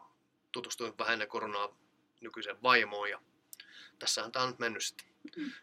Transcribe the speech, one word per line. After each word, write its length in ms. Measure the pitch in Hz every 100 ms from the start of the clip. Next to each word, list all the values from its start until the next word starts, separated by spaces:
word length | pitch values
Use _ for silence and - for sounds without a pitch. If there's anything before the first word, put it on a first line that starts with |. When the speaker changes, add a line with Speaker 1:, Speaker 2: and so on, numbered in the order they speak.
| - _ _ _ _
Speaker 1:
tutustuin 460 | 123 123 - 117 107
vähän 140 | 110
ennen 160 | 113 104
koronaa 400 | 113 107 104 104 - _ _ _ _
nykyiseen 420 | 113 113 104 98
vaimoon 480 | 123 123 104 104 101
ja 100 | 98 - _ _ - - - - -
tässähän 340 | - - 110
tää 100 | 127
on 60 | 127
nyt 100 | 120
mennyt 260 | 117 104
sitten. 220 | - - - _ - -
Speaker 2:
Mm. 160 | 294 -